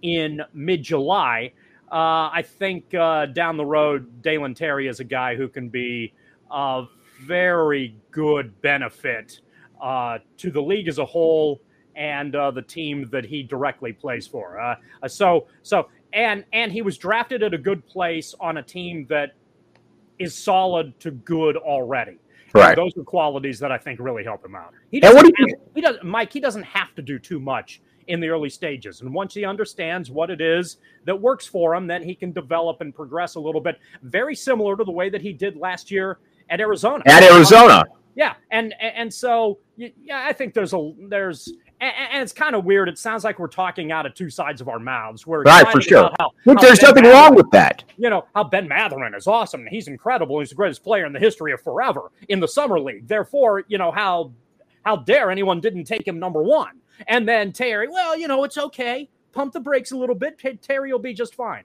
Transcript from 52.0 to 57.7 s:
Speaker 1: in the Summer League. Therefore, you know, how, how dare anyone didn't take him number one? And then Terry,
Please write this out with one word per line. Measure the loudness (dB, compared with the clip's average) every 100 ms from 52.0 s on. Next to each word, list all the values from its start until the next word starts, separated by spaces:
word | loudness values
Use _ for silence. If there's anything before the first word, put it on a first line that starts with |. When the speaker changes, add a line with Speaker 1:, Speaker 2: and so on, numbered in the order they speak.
| -10 _ -8
Speaker 1:
in | -4
the | -2
Summer | -2 -2 -2
League. | -4 -12 -6
Therefore, | -6 -4 0 0 0 -4
you | -4
know, | -4
how, | -2 -2 -2 -6 -12 _ _ _ _
how | -4 -4
dare | 0 0 0
anyone | -2 -2 -2
didn't | -4 -8
take | -10 -8 -8
him | -8
number | -6 -4
one? | 0 0 -2 -12 _ _ -4
And | -2 0
then | -2 -2
Terry, | -6 -6